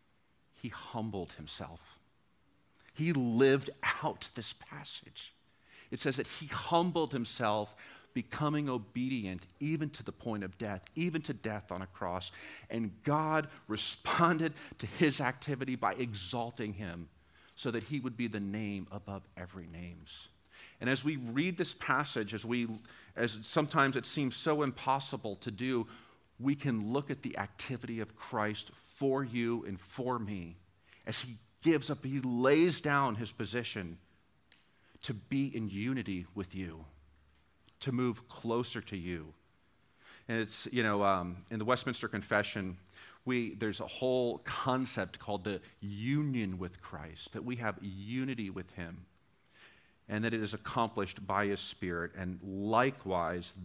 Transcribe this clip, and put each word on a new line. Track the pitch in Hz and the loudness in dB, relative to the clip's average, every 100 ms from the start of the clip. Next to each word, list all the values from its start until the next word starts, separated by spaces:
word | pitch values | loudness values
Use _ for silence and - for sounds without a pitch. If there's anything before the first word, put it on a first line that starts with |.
| _ _ _ _ _ | _ _ _ _ _
He | - 117 | -10 -10
humbled | - - 117 110 98 82 - | -8 -6 -4 -2 -2 -6 -8
himself. | 76 - 82 85 - - _ _ _ _ _ _ _ _ - | -12 -10 -10 -12 -18 -20 _ _ _ _ _ _ _ _ -14
He | - 165 | 0 2
lived | 143 120 113 135 139 - - - - | 4 4 8 10 8 4 -2 0 0
out | 156 - - | -2 -2 -8
this | 120 - | -8 -8
passage. | - - 147 143 - - - - - _ _ _ - - | -10 -14 -14 -10 -12 -12 -16 -18 -20 _ _ _ -20 -8
It | - | -2
says | 143 131 | 0 0
that | - | -4
he | - 147 | -8 -6
humbled | - - 170 175 175 147 | -6 4 6 6 4 2
himself, | 135 117 - 110 107 101 - - - - | 0 -2 0 2 2 0 -8 -20 -20 -6
becoming | 127 110 - 151 151 143 | -4 -4 0 2 2 2
obedient | 127 101 120 131 127 98 90 - - | 0 -2 -2 0 0 -2 -4 -8 -6
even | 147 160 147 | -2 0 -2
to | - | -4
the | - | -10
point | - 117 104 | -6 -4 -2
of | 98 - | -4 -4
death, | 110 95 - | -4 -4 -6
even | 156 175 156 | -2 0 0
to | 151 | -2
death | 120 110 104 - | -4 -2 -4 -4
on | 90 | -6
a | 92 | -6
cross. | - 90 92 - - - - - | -4 -2 -2 -4 -10 -14 -14 -6
And | 117 107 87 | -2 -2 -2
God | 147 151 156 156 147 - - | 2 2 4 2 0 -8 -6
responded | 107 - - - 165 170 160 160 - - - | -4 -4 -4 0 6 6 6 2 -4 -12 -10
to | 107 | -8
his | - 156 131 | 4 4 6
activity | 127 131 143 127 131 127 | 0 0 -4 -2 -2 0
by | 110 | 2
exalting | 101 120 104 92 123 117 120 107 | 2 -2 -4 -4 -4 -4 -4 -4
him | 101 95 85 80 - _ - - - | -4 -6 -8 -12 -16 _ -20 -20 -6
so | 127 | -2
that | 113 | -2
he | 110 147 | -2 -2
would | 123 113 | -2 -2
be | 117 | -2
the | 104 | 0
name | 98 107 104 98 - | -2 -2 -2 -4 -6
above | 101 98 98 - - | -10 -8 -8 -10 -12
every | 90 92 85 | -12 -12 -12
names. | 82 87 82 - - - _ _ - - - | -10 -12 -12 -14 -16 -18 _ _ -20 -20 -4
And | 123 | 0
as | 135 | 2
we | 147 143 | 2 -2
read | 120 131 180 180 | 0 0 0 0
this | 175 | -4
passage, | - - 135 143 120 104 | -2 2 2 2 -2 -2
as | 110 | -4
we, | 113 123 113 110 - - - - | 0 0 0 -4 -12 -20 -10 0
as | 117 107 | 0 0
sometimes | - 160 151 - 135 131 | 0 2 4 6 6 4
it | |
seems | - 156 131 - | -2 0 0 0
so | 160 151 | 2 2
impossible | 139 - 135 135 - 123 110 98 | 2 0 0 0 0 -6 -4 -6
to | 123 | -6
do, | 101 127 123 107 - - - _ - | -2 0 0 0 -8 -20 -20 _ -2
we | 135 | 0
can | 143 143 113 104 | 2 2 2 2
look | 135 143 | 0 0
at | 135 | -4
the | - - | -4 -4
activity | 98 - - 120 - 113 | -4 -6 -6 -6 -4 -6
of | 107 - | -6 -10
Christ | - 113 104 107 - | -2 2 2 0 -8
for | - - - 139 135 | -16 -18 0 2 2
you | 127 120 117 117 - | 2 0 2 0 -2
and | 92 | -8
for | - - 123 120 | -8 -4 0 0
me | 104 98 85 85 - _ _ - - | 0 -4 -8 -12 -20 _ _ -12 -4
as | - | -2
he | 127 110 - _ | -4 -8 -18 _
gives | 160 151 147 | 4 4 2
up, | 143 | -4
he | 131 139 | -2 0
lays | 127 120 131 156 175 131 | 2 6 8 8 8 4
down | 151 143 135 107 | 4 4 4 2
his | 107 | -4
position | - 98 120 110 107 85 87 - _ _ _ _ - _ _ _ - | -4 -2 -2 -2 -4 -6 -8 -16 _ _ _ _ -20 _ _ _ -10
to | - | -6
be | 104 - 139 139 | -6 0 2 2
in | 117 107 | 0 -2
unity | 98 120 131 101 92 85 | -2 -2 -2 -2 -4 -4
with | 101 92 | -6 -6
you, | 95 87 80 71 - - _ _ _ _ _ - _ | -4 -6 -8 -14 -20 -20 _ _ _ _ _ -20 _
to | 139 | -2
move | 120 123 107 - | 2 2 0 -8
closer | - 117 117 117 113 | -8 0 0 0 -4
to | - 98 | -6 -6
you. | 87 87 78 - _ _ _ _ _ _ - - - | -4 -6 -8 -16 _ _ _ _ _ _ -20 -16 -4
And | 113 | -2
it's, | 104 - - | -2 -4 -2
you | 123 | 2
know, | 110 101 | 4 6
um, | 98 95 90 90 - | 6 4 2 -6 -6
in | 113 | -2
the | 110 | 2
Westminster | 123 127 - 110 | 2 2 -2 -2
Confession, | 104 - 104 101 104 92 90 - - - - 127 | -4 2 2 2 -2 -4 -6 -14 -20 -20 -8 0
we, | 123 113 | 0 0
there's | 104 107 98 | -2 -2 -2
a | - | -6
whole | - 127 127 120 73 | -2 2 4 2 0
concept | - - 135 127 127 - 92 - | -4 -2 2 2 2 -2 -4 -6
called | - 101 | -4 -2
the | 101 95 - - | -2 -4 -6 -10
union | 101 101 120 147 151 123 98 90 | -8 -4 0 2 2 0 0 -2
with | 90 92 | -6 -8
Christ, | - 80 80 - - | -12 -10 -10 -12 -10
that | 104 | -8
we | 120 120 | -6 -2
have | 110 95 | -2 -2
unity | 101 98 101 127 131 117 98 | -8 -8 -4 -2 -2 -2 -4
with | 92 87 | -6 -8
him, | - 82 87 - _ _ _ _ - - - _ _ - | -8 -8 -10 -16 _ _ _ _ -20 -20 -20 _ _ -4
and | 107 | 0
that | 113 | 2
it | 113 | 2
is | 104 | 0
accomplished | 110 - 123 110 104 95 - 98 | -4 -2 0 2 0 -2 -4 0
by | 98 101 | 2 4
his | 98 | 0
Spirit. | - - 90 85 87 98 | -4 -6 -2 -2 -4 -4
And | 92 90 | -6 -6
likewise, | 95 98 104 113 135 135 95 90 82 90 - 95 | -6 -4 4 4 4 2 0 2 2 0 -4 -12